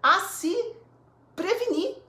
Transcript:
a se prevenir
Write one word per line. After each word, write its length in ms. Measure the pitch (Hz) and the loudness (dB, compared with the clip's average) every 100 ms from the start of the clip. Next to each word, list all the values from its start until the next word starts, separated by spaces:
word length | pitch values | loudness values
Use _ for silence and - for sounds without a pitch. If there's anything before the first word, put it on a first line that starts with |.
a 180 | 269 359 | 4 4
se 520 | - - 320 440 453 - - _ _ _ _ | 0 -4 -2 -2 -4 -10 -20 _ _ _ _
prevenir 640 | - 359 466 480 302 370 - | -6 -2 0 0 0 -2 -6